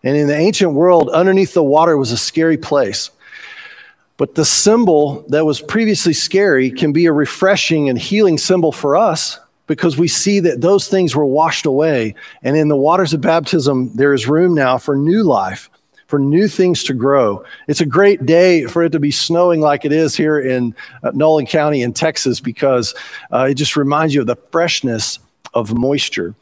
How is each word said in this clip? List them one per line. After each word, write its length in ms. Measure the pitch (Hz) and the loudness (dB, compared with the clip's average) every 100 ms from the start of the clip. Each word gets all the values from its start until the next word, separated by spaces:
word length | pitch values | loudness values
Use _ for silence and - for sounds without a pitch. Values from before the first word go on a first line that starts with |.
And 140 | 127 147 | 0 0
in 80 | 143 | 0
the 100 | 147 | 2
ancient 380 | 180 - 180 | 0 2 0
world, 340 | 143 175 175 - | 2 4 4 4
underneath 440 | 160 185 190 190 | 2 2 2 2
the 100 | 180 | 0
water 320 | 147 147 165 151 | 2 2 2 2
was 140 | 123 | 0
a 60 | 117 | -4
scary 400 | - - 165 156 | -4 -2 0 0
place. 540 | - 143 110 - - _ - - - - - - - _ _ - | 0 0 0 -4 -10 _ -20 -20 -20 -20 -20 -20 -20 _ _ -6
But 160 | - | -4
the 100 | - | -2
symbol 800 | 151 - 208 226 214 151 147 143 - | 0 2 2 4 4 2 0 -4 -4
that 180 | 147 156 | 0 0
was 160 | 143 | -2
previously 520 | - 214 220 196 170 | -4 -2 0 0 0
scary 580 | 147 - 190 202 135 131 | -2 -2 0 2 2 0
can 220 | 127 156 | -2 -2
be 120 | 147 170 | 2 2
a 60 | |
refreshing 760 | 151 143 - 190 196 - 160 143 | 2 -2 0 0 0 0 0 0
and 120 | 120 | -2
healing 400 | - 202 208 156 | -2 2 2 2
symbol 320 | - 185 160 | 0 0 0
for 260 | - 143 156 | -2 0 2
us, 420 | 226 165 - - _ _ _ | 2 -2 -6 -10 _ _ _
because 320 | 156 170 139 | -2 -2 0
we 80 | 170 | 0
see 320 | - - 202 | 0 0 2
that 220 | 175 120 | 0 0
those 260 | 165 202 - | 2 2 2
things 280 | 190 170 127 | 0 0 0
were 120 | 143 | 0
washed 400 | 139 160 - 156 | 2 0 0 -2
away. 480 | 135 160 139 110 101 - - | 0 0 0 -4 -8 -20 -8
And 160 | - 151 | -2 0
in 120 | 151 | 2
the 60 | 143 | 2
waters 380 | 143 180 170 | 2 2 0
of 80 | 156 | 0
baptism, 720 | 131 165 147 175 135 131 127 | 0 0 0 0 0 0 -4
there 220 | 113 143 139 | 0 2 2
is 120 | 110 | 0
room 280 | 156 180 160 | 0 2 2
now 240 | 131 127 | 0 0
for 160 | - 139 | -2 -2
new 260 | 151 208 | 0 2
life, 480 | 196 113 92 98 - _ _ _ _ | 2 0 -2 -8 -16 _ _ _ _
for 100 | 147 | -2
new 300 | 139 160 208 | 0 2 0
things 360 | - 180 170 - | 0 0 0 -4
to 80 | 131 | -2
grow. 500 | 131 139 113 101 - - - | 2 2 2 -2 -12 -16 -6
It's 140 | 147 | -2
a 40 | 156 | 0
great 400 | 156 202 196 131 | 2 4 2 2
day 400 | 165 185 175 117 | 4 4 2 0
for 160 | 170 | -2
it 120 | 170 | -2
to 60 | 156 | 0
be 120 | 143 | -2
snowing 500 | 139 - 170 180 165 | -2 -2 0 2 2
like 240 | 151 143 151 | 0 0 0
it 60 | |
is 260 | 156 156 - | 0 0 0
here 220 | 156 151 | 0 0
in, 340 | 131 127 120 - - - | -2 -2 -4 -8 -20 -8
uh, 80 | 123 | -6
Nolan 320 | 135 156 156 131 | 0 2 2 0
County 380 | 165 151 147 | 0 0 0
in 100 | 120 | -4
Texas, 460 | 117 160 - 135 120 | -2 -4 -2 -4 -4
because, 560 | 123 117 139 127 113 - - - - | -6 -2 0 0 -2 -10 -18 -18 -6
uh, 140 | 117 135 | -2 0
it 20 | |
just 240 | 135 147 151 | -2 -2 -2
reminds 380 | 139 147 160 143 | 0 0 0 0
you 60 | |
of 60 | 117 | -2
the 100 | 120 _ | -6 _
freshness 680 | 170 170 - 131 113 107 - _ _ - | -2 -2 -2 -4 -4 -6 -10 _ _ -6
of 180 | 117 107 117 | -6 -4 -2
moisture 560 | 131 143 - - 87 107 | -2 -2 -4 -6 -10 -12